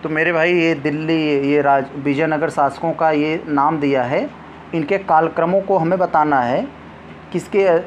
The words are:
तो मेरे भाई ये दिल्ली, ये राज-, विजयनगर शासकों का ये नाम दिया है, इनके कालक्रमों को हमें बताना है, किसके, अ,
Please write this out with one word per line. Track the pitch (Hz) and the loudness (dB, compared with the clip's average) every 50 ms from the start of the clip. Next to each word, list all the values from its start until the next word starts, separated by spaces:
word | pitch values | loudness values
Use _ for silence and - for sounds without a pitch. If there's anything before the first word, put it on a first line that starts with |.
| - | -6
तो | 156 | -4
मेरे | 147 156 160 165 175 | -2 0 0 2 2
भाई | 160 160 175 180 | 2 2 4 4
ये | 180 170 165 165 | 4 4 2 0
दिल्ली, | 143 135 147 147 151 160 156 165 160 156 151 147 139 139 139 | 0 -2 -4 -2 -2 -2 0 0 0 2 2 0 0 2 2
ये | 143 147 | 2 2
राज-, | 139 143 139 139 131 135 - | 4 4 4 2 2 -2 -8
विजयनगर | 147 135 147 143 135 160 160 156 151 151 156 | -6 -2 -2 0 0 0 0 0 0 -2 -2
शासकों | - - 147 139 131 - - 165 160 | 0 0 0 0 0 -2 -4 -4 -2
का | - 170 160 | 0 0 0
ये | 156 147 147 156 156 165 - 160 | 2 2 0 0 -2 -4 -4 -2
नाम | 151 143 139 151 160 156 | 0 0 2 2 0 0
दिया | 147 143 139 131 123 | 0 0 0 0 0
है, | 123 139 175 247 294 - - - - - - - - - | 0 -2 -2 -4 -4 -10 -14 -20 -20 -20 -20 -16 -8 -6
इनके | 165 156 143 196 190 | -4 -2 -2 -2 -4
कालक्रमों | 196 - 170 160 165 160 160 - 165 170 180 196 | 0 2 2 2 2 2 0 0 -2 2 2 0
को | 190 196 196 185 | 0 2 0 0
हमें | 160 165 180 185 | 2 0 0 0
बताना | 180 170 - 160 151 151 143 135 | 0 0 2 0 2 2 2 2
है, | 123 120 127 160 240 277 - - - - - - - - - - - - | 2 2 0 -2 -4 -6 -10 -18 -20 -20 -20 -20 -20 -20 -20 -20 -20 -8
किसके, | - 180 - - - 208 196 | -8 -8 -8 -2 0 2 4
अ, | 190 170 165 180 | 4 4 2 0